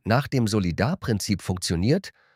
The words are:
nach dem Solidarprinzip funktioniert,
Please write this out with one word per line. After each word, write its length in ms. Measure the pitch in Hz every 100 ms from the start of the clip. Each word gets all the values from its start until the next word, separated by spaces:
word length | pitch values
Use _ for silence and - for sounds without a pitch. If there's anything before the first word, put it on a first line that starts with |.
nach 220 | 95 120 -
dem 200 | 135 113
Solidarprinzip 960 | 107 90 80 113 185 - 107 - 95
funktioniert, 680 | - 92 - 85 104 180 - - _